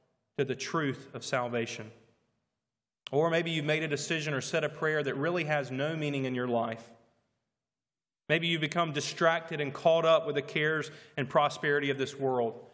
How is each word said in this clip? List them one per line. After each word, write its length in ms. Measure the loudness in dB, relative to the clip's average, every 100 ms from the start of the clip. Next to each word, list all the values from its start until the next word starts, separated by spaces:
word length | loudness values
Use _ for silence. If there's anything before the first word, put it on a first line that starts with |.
| _ _ _ -4
to 80 |
the 120 | -4 -4
truth 520 | -4 -2 -2 -4 -8
of 100 | -12
salvation? 680 | -4 -2 0 -2 -2 -6 -12 -18 _ _ _ _ _ _ _ _ _ _ -4
Or 180 | 2 2
maybe 220 | 2 0
you've 120 | -2
made 200 | 0 0
a 40 | 0
decision 460 | -2 -2 -4 -2
or 60 | -4
said 240 | -2 -2
a 40 | -2
prayer 360 | -2 0 0
that 100 | 0
really 300 | -2 -2 -2
has 260 | 0 -2 -2
no 240 | -2 -2
meaning 300 | -2 -2 -2
in 100 | -2
your 140 | -2 0
life. 420 | 0 -2 -6 -12 -20 _ _ _ _ _ _ _ _ _ _ _ _ 0
Maybe 200 | 0 2
you've 120 | 0
become 320 | 0 0 0
distracted 680 | -2 -4 2 2 2 -2 -4
and 120 | -4
caught 320 | 0 4 6
up 220 | 6 6 4
with 80 |
the 80 | -2
cares 480 | -2 0 0 0 -4 -10 -10 -6
and 120 | 0
prosperity 640 | 4 4 2 2 2 2
of 60 | 0
this 220 | -4 -2
world. 400 | 0 2 0 -2 -14